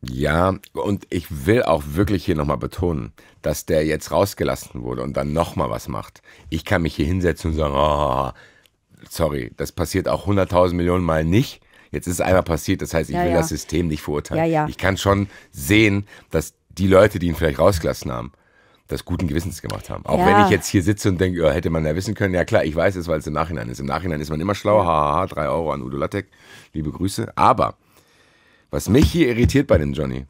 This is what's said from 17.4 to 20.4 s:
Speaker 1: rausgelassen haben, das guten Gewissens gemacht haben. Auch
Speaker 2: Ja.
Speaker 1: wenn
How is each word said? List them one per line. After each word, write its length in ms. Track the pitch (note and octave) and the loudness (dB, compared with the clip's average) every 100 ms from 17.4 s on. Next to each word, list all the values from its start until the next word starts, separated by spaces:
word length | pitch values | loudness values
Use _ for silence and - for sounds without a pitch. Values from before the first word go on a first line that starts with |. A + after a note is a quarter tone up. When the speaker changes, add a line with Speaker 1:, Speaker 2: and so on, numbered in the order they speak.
| E2 C#2 | 0 4
Speaker 1:
rausgelassen 520 | E2+ E2+ D#2 C2 - | 4 4 0 -4 -6
haben, 220 | A#1+ B1 _ _ _ _ _ _ | -8 -10 _ _ _ _ _ _
das 160 | C#2+ - | -10 -6
guten 220 | F2 F2+ | -4 -2
Gewissens 320 | C#2+ F2+ - | -2 -4 -8
gemacht 280 | - G1+ - | -10 -10 -10
haben. 160 | G1+ G1+ | -12 -2
Auch 140 | F3 | 2
Speaker 2:
Ja. 60 | F#3 | 4
Speaker 1:
wenn 180 | G3+ | 6